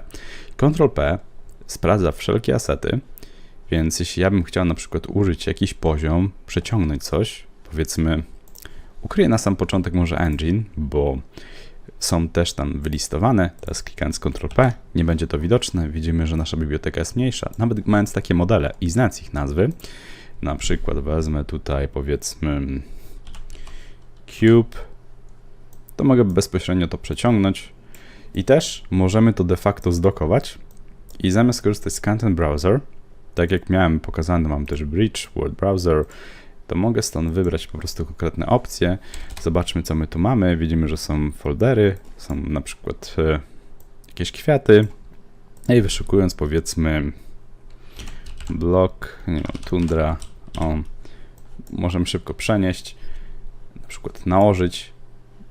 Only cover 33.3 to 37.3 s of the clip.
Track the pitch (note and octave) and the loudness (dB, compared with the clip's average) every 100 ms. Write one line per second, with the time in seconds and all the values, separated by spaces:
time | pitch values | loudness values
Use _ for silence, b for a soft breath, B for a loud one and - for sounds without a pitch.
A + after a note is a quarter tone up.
33.3 | - F2 F#2 - F#2 F2 D#2 - - E2 | -2 0 0 2 4 4 2 -2 -4 0
34.3 | F2 D#2 D2 D2 D2 D2+ E2 A2 - - | 2 2 -2 -4 -4 -2 0 0 -2 -8
35.3 | - - - G2 F#2+ F2 D2+ D2 B B | -6 -6 -2 0 2 4 2 0 B B
36.3 | B B - - F2 A2 A2+ - D#2+ E2 | B B -18 -4 0 2 0 -2 -2 0